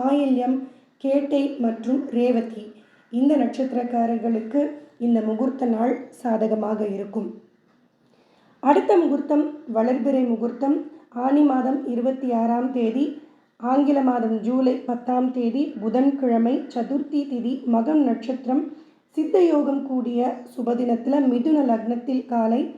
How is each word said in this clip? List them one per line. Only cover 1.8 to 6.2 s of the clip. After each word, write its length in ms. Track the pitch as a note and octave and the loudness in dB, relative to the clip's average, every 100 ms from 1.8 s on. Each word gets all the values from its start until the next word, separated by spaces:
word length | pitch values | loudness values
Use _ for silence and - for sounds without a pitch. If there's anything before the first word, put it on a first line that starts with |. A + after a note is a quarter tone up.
| A#3 C4 - | -2 -2 -2
ரேவதி. 540 | A#3 B3 A3+ A3+ G#3 G#3+ - _ _ - | 0 2 2 -2 -10 -16 -20 _ _ -6
இந்த 200 | A#3 C#4+ C#4+ | 0 2 4
நட்சத்திரக்காரர்களுக்கு 1200 | A#3 - C4 B3 A#3+ A#3+ A3+ A3+ A#3 A3 - C#4+ D4 - - - | 0 -2 -4 -2 -2 0 0 0 0 -2 -2 -2 -2 -6 -16 -4
இந்த 200 | A#3+ A3+ | 0 2
முகூர்த்த 440 | A3 A3 C4 - B3 | 0 -2 -2 -2 -2
நாள் 320 | A3 B3 - - - | 0 0 -2 -8 -8